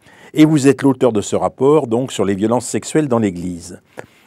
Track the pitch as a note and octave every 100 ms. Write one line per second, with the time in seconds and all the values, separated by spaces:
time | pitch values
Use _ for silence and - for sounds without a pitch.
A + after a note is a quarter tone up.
0 | _ - - - D#3 D#3 C3+ C3 C#3 B2
1 | B2+ A2 G2 G2 F2+ - C3 D3+ C3 A2+
2 | C3 - G2 G2 G#2+ A#2+ A#2+ A2+ - D#3
3 | D3+ A#2 G#2+ F2 F2+ F2 E2 F#2 _ -
4 | - _